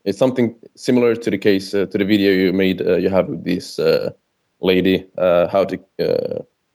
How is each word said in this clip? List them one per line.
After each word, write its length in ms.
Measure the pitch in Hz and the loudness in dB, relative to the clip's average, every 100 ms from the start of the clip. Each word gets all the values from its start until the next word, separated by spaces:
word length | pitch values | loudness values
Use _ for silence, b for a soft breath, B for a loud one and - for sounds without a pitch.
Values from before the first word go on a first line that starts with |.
It's 140 | 98 104 | -6 0
something 380 | 131 127 117 - - | 0 0 -2 -4 -16
similar 400 | - - 123 120 | -8 0 2 2
to 160 | 113 - | 0 -2
the 80 | 98 | -2
case, 340 | 107 98 95 | 0 0 0
uh, 140 | 101 92 | -4 -2
to 120 | 104 | -2
the 60 | |
video 280 | 98 104 98 | 0 2 4
you 200 | 95 95 | 4 2
made, 300 | 95 95 92 | 2 0 0
uh, 140 | 87 87 | 0 0
you 120 | 90 | 2
have 200 | 95 87 | 0 0
with 160 | 65 | -4
this, 340 | 85 90 - - | -4 -6 -6 -4
uh, 320 | 80 78 - - _ _ _ _ | 0 0 -2 -10 _ _ _ _
lady, 460 | 92 92 90 92 - - | 0 2 2 0 -2 -2
uh, 300 | 92 87 87 | 0 2 2
how 160 | 98 | 0
to, 140 | 92 92 - - | -2 -4 -12 -6
uh, 420 | 85 50 50 - - _ _ | -2 -2 -4 -8 -10 _ _